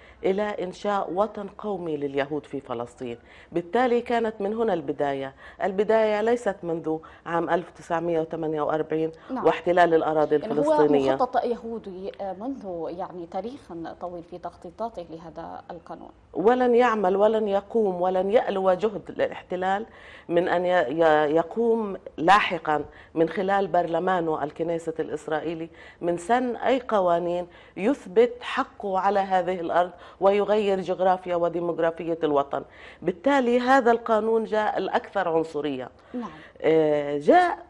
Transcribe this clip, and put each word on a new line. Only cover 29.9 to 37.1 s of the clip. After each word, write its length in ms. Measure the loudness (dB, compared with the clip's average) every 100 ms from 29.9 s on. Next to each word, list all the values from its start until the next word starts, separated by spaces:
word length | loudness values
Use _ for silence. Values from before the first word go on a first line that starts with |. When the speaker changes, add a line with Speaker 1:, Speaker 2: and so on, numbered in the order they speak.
| -4 -20 2
Speaker 1:
ويغير 600 | 4 4 2 2 2 0
جغرافيا 560 | -2 0 2 2 0 -2
وديموغرافية 840 | 0 0 -2 0 0 -2 -4 -2
الوطن. 400 | 2 2 0 -4 -8 -16 -20 -6
بالتالي 580 | -6 -2 2 2 4 2
هذا 300 | 4 4 6
القانون 540 | 2 2 0 2 0
جاء 340 | 0 -2 0 -2
الأكثر 500 | -2 -2 -2 -4 0
عنصرية. 600 | 0 -2 -4 -4 -6 -8 -16 -14
Speaker 2:
نعم. 160 | -10 -10 -14 -20 -2
Speaker 1:
آه، 580 | 2 4 4 2 0